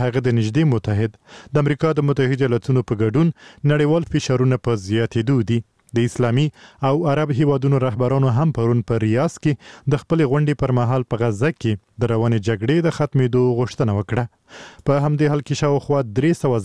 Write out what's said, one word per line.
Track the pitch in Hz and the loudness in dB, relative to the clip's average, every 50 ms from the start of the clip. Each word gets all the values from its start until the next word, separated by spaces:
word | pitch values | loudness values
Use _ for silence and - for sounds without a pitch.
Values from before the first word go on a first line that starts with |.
| 123 | 0
هغه | 123 120 135 123 127 | 0 -2 -2 0 0
د | 117 117 | 0 0
نږدې | 110 107 107 151 165 151 | 0 0 0 0 2 2
متحد، | 120 107 - 110 104 101 113 110 - _ _ - - - - - | 2 0 0 -2 -2 0 -2 -2 -4 _ _ -20 -20 -20 -10 -4
د | 135 151 143 | -2 0 0
امریکا | 147 147 - 165 160 151 151 | 0 0 0 0 -2 0 0
د | 143 143 | 0 0
متحده | 135 - 131 127 135 127 139 123 | 0 0 0 0 0 0 0 0
ایالتونو | 120 113 - - 131 127 117 - | 0 0 0 0 0 0 0 -2
په | 117 101 110 | -2 -2 -2
ګډون | 110 107 147 170 170 - _ - - - - - 143 147 | 0 2 2 2 0 0 _ -12 -20 -10 -2 0 0 2
نړیوال | 151 147 147 156 170 160 - - | 2 2 2 2 0 0 -2 -4
فشارونه | 147 - - 131 123 127 131 127 - - 123 | -4 -2 0 0 2 2 2 0 0 0 -2
په | 117 101 92 | -2 -2 -2
زیاتېدو | 95 107 113 117 - - 117 110 127 139 123 110 98 | -2 0 0 0 0 -2 -2 0 0 0 0 0 0
دي. | 120 117 - _ _ _ _ _ - 120 | -2 -2 -4 _ _ _ _ _ -2 0
د | 120 117 | 0 0
اسلامي | - - 123 117 117 131 151 147 - - - - - - 139 135 | 0 0 0 0 2 0 0 -2 -4 -8 -20 -20 -10 -4 -2 -2
او | 139 156 175 147 | 0 0 0 0
عرب | 139 151 156 147 139 113 | 0 0 0 -2 0 0
هیوادونو | 156 143 143 135 131 139 139 131 127 | 0 0 0 0 0 0 0 0 0
رهبرانو | 127 107 123 127 123 135 139 135 127 110 | -2 -2 -2 -2 0 0 2 2 2 2
هم | 127 160 160 - 117 | 2 0 0 0 0
پرون | 117 117 120 120 104 - | 0 0 0 0 0 -2
په | 113 113 110 | -2 -2 0
ریاض | 107 110 123 151 170 - - - | 0 0 0 0 -2 -4 -2 -2
کې | 156 139 - - - - - - 135 147 | -2 -2 -2 -6 -20 -18 -10 -4 -2 -2
د | 139 | -2
خپلې | - - 165 165 156 120 | -2 -2 0 2 2 2
غونډې | 135 147 151 147 143 - | 2 2 0 0 0 0
پر | 147 127 127 123 | 0 0 2 2
مهال | 120 113 131 131 123 - 123 | 2 2 0 0 -2 -2 -2
په | 107 | -2
غزه | 120 117 104 98 127 160 - | 0 0 0 0 -2 -2 -2
کې | - - 113 107 95 _ _ _ - 120 | -2 -2 -2 -2 -4 _ _ _ -2 -2
د | 117 | 0
روانې | 117 113 117 117 113 110 92 113 | 0 2 2 2 0 0 0 -2
جګړې | 113 95 110 123 156 170 165 | -2 -2 0 0 0 2 2
د | 165 - - | 0 0 -2
ختمېدو | 151 - - 135 127 120 123 127 123 123 120 117 | -2 0 0 0 0 2 2 2 2 2 2 0
غوښتنه | 127 - - - 135 110 101 101 | -2 -4 -2 -2 -2 0 0 0
وکړه. | 101 - 117 120 120 - _ _ _ _ - - - - - - - | -2 -2 -2 -4 -4 -4 _ _ _ _ -20 -20 -20 -20 -20 -8 -2
په | - 139 143 143 | 0 0 2 2
همدې | 151 151 143 151 147 | 0 0 0 0 0
حال | 147 147 | 0 -2
کې | 131 - 143 - | -4 -4 -4 -2
شاوخوا | 156 147 143 135 - - 147 139 131 110 101 131 | 0 0 0 0 0 0 -2 -2 -2 -2 -2 0
درې | 143 165 170 - | 0 0 0 0
سوه | - 135 123 113 95 | 0 0 0 0 -2